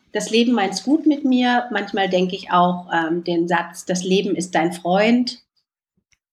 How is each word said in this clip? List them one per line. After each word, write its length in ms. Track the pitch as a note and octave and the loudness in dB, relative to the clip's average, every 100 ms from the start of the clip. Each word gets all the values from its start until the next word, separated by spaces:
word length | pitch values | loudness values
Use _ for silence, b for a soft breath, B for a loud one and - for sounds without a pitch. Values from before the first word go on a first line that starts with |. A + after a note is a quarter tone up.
| _ | _
Das 160 | G#3+ - | -6 0
Leben 240 | A3+ A#3+ | 0 2
meint's 300 | A#3 F#3+ F#3+ | 2 0 -2
gut 240 | B3+ D#4+ D#4 | 0 2 2
mit 180 | C#4 C4+ | 0 2
mir. 420 | B3+ B3 B3 A#3+ | 2 2 0 0
Manchmal 360 | G3+ G3+ G#3 F#3+ | -6 -4 -2 0
denke 280 | F#3 F#3 F#3+ | 2 0 -4
ich 160 | - | 0
auch, 360 | F3+ F3+ F3+ - | 2 2 0 -4
ähm, 300 | E3 D#3+ F3 | -2 -2 -2
den 240 | F3 E3+ F3 | -2 -2 0
Satz, 360 | F3 F3 - | -2 -4 -12
„Das 200 | - F3+ | -6 -4
Leben 320 | F#3 F#3+ G3+ D#3 | 0 0 0 -4
ist 180 | F3 | -2
dein 180 | E3 E3 | 0 0
Freund.“ 680 | - E3+ F#3+ A3 A#3+ A#3+ - _ _ _ _ _ _ _ _ _ | -2 0 2 4 2 0 -6 _ _ _ _ _ _ _ _ _